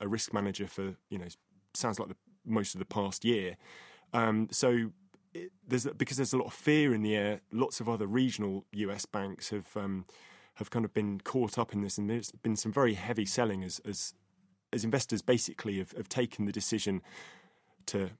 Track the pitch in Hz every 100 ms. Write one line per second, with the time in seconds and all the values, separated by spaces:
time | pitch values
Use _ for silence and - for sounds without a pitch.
0 | 104 110 - 104 98 92 98 - 98 92
1 | - 98 87 - _ _ _ - 120 107
2 | 95 92 _ _ - 110 98 92 95 107
3 | 98 98 117 113 92 95 - - - -
4 | _ 117 113 107 110 - 127 120 113 -
5 | _ _ _ - 180 - - 123 131 -
6 | 127 131 127 131 117 - - 151 147 113
7 | 107 107 104 104 - 113 139 - 123 226
8 | 98 120 131 107 101 98 - 101 101 98
9 | - 104 98 92 - 104 90 104 98 95
10 | 92 - - - - - 107 120 110 -
11 | 104 98 - 131 113 - 113 104 101 -
12 | 104 117 104 - 117 107 110 123 127 98
13 | 101 110 98 - 113 95 92 - 104 98
14 | - - _ _ _ _ _ 120 113 135
15 | - 107 - 123 - - 110 98 92 -
16 | 107 - 120 - 104 104 - 110 104 95
17 | - - - - - _ _ _ - 101
18 | 92 107